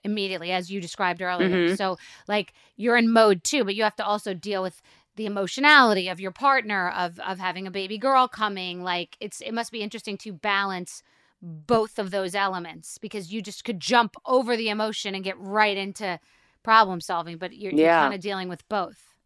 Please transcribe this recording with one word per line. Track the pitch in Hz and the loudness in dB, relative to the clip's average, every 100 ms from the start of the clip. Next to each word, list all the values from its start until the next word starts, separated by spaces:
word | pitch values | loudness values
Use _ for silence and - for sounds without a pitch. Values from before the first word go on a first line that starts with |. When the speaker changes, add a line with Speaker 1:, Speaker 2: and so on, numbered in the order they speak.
Speaker 1:
immediately, | 202 214 196 185 170 | -6 -4 -4 -6 -4
as | 185 175 | -4 -4
you | 196 | -8
described | 170 - 185 170 | -8 -4 -2 -2
earlier. | 185 180 185 | -4 0 2
Speaker 2:
Mm-hmm. | 180 170 202 | 2 2 0
Speaker 1:
So, | 190 175 - - - | -2 -4 -12 -16 -4
like, | 208 - _ _ - | -2 -4 _ _ -6
you're | 233 240 | 2 4
in | 226 | 6
mode | 226 220 185 | 6 6 4
too, | - 294 | 2 0
but | 202 202 | 0 0
you | |
have | 214 - | -2 -2
to | |
also | 202 208 208 | -4 -4 -4
deal | 180 202 196 | -8 -6 -4
with | 185 - _ _ _ | -4 -8 _ _ _
the | - 220 | -10 -8
emotionality | 202 185 - 294 302 240 196 180 | -4 -4 4 8 10 10 6 0
of | 180 | -4
your | 190 | -8
partner, | - 277 269 214 202 180 | 0 2 2 2 -2 -2
of, | 190 175 170 | -2 -4 -4
of | 190 185 | -8 -6
having | 185 175 190 | -4 -6 -8
a | |
baby | 196 190 214 | -8 -6 -2
girl | 262 262 254 | 2 4 2
coming. | - 214 196 180 180 | 0 -4 -4 -8 -6
Like, | 180 175 175 - | -4 -4 -6 -10
it's, | 208 - | -14 -12
it | 226 | -8
must | 226 226 | -6 -6
be | 233 | -8
interesting | 208 220 - 202 | -8 -10 -12 -12
to | 220 | -12
balance | 170 214 196 196 185 175 - _ _ _ _ | -8 -2 0 0 -4 -8 -14 _ _ _ _
both | 175 156 151 226 220 - | -18 -10 0 0 0 -4
of | 196 | -4
those | 196 185 | -4 -4
elements, | 196 196 185 170 160 - - | -2 -2 -2 -8 -14 -18 -14
because | 214 208 170 | -12 -10 -8
you | 220 | -10
just | 202 - | -10 -12
could | - 190 | -8 -8
jump | - 240 226 - - | 0 2 2 -2 0
over | 262 240 233 | 0 2 -2
the | 226 | -2
emotion | 208 214 214 208 | -2 -4 -4 -8
and | 190 | -6
get | 190 185 | -6 -8
right | 196 214 214 196 | -4 2 2 0
into | 196 190 202 170 _ _ _ _ | -6 -6 -6 -8 _ _ _ _
problem | - 220 196 180 | 4 6 6 2
solving, | - 175 170 165 | -4 -4 -6 -8
but | 185 202 | -12 -10
you're, | 202 | -2
Speaker 2:
Yeah. | 151 160 165 | 4 6 6
Speaker 1:
you're | 139 | 4
kinda | 196 | 0
dealing | 196 190 180 | -6 -6 -6
with | 175 - | -10 -6
both. | 208 175 - _ _ | -4 -6 -10 _ _